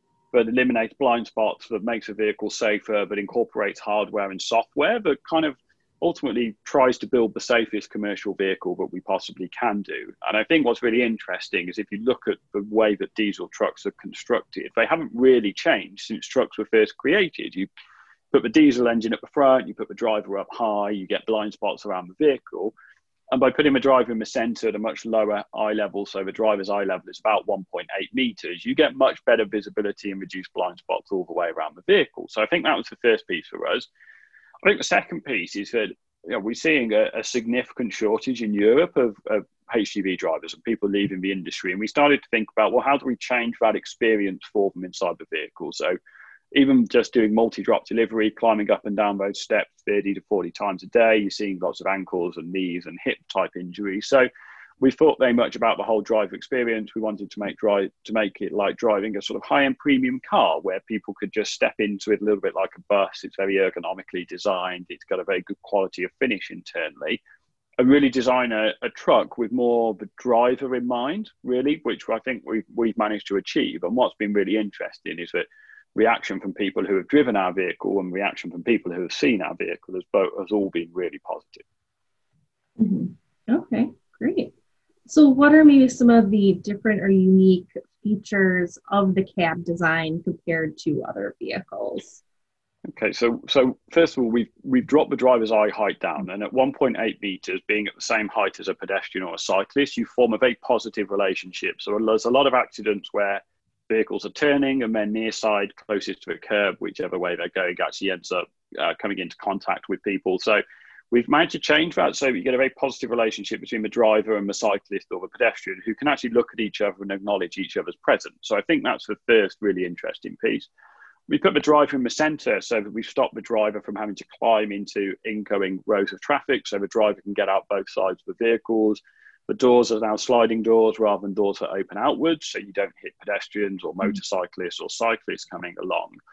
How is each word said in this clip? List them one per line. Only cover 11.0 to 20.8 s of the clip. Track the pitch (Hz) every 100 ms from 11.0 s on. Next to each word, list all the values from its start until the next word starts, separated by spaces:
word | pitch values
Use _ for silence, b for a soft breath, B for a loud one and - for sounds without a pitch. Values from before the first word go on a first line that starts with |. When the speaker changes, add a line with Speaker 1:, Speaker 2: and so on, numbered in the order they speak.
Speaker 1:
interesting | 120 113 - 90 - 98 87
is | 87
if | 101
you | 104
look | 117 120 -
at | 92 _
the | 104 104
way | 107 107 98
that | 98 -
diesel | 107 95 87
trucks | - 101 - 101
are | -
constructed, | - - - 117 - - - -
they | 113
haven't | 165 151
really | 117 131 127 104
changed | - 170 123 - 98 -
since | 110 -
trucks | 131 120 -
were | 107
first | 113 107 -
created. | 131 190 185 - - 92
You | 95 - b b b b _
put | 139
the | 117
diesel | 135 147 123 120
engine | 117 113
at | 113
the | -
front, | - 139 131 110
you |
put | 107 110
the | 98
driver | 117 107 98 98
up | 90
high, | - 113 104